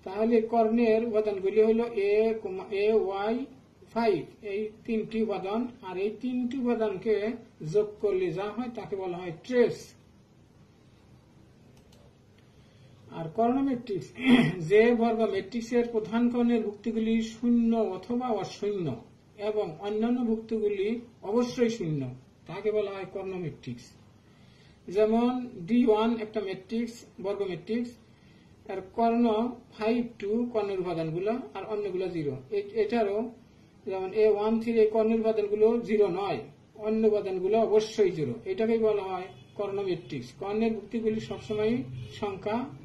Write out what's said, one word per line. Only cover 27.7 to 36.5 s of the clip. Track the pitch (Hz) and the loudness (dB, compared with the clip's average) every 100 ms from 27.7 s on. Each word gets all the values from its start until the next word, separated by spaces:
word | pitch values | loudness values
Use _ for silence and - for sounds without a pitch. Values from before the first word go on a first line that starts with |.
| 226 240 - - - - - - - - | -4 -4 -10 -20 -20 -20 -20 -20 -20 -10
এর | 196 | -10
কর্ণ | - - 233 233 233 214 247 - - - | -6 0 2 4 4 4 0 -4 -18 -4
ফাইভ | 220 247 - - | 0 0 -2 -6
টু, | 202 226 240 | -2 -2 0
কর্ণের | 220 202 190 | -2 -2 -2
উপাদানগুলো | 180 165 160 165 202 240 - | -2 -2 -2 -2 -2 -2 -6
আর | 196 | -10
অন্যগুলো | 190 208 202 180 185 | -6 -4 -4 -4 -4
জিরো। | 170 143 127 - | -4 -4 -6 -4
এ-, | 202 202 | -6 -2
এটারও | 226 202 233 202 202 247 - - - - - - | -2 0 2 2 0 -4 -10 -20 -20 -20 -14 -8
যেমন | 190 185 | -6 -2
এ | 214 214 | 4 4
ওয়ান | 202 220 226 | 4 2 2
থ্রি, | 226 226 | 2 4
এই | 214 | 4
কর্ণের | 226 220 226 | 4 2 2
উপাদানগুলো | 220 214 202 208 220 240 | 2 0 0 4 4 4
জিরো | 180 214 196 | 2 4 4
নয়, | 180 202 135 - | 2 -2 -4 -8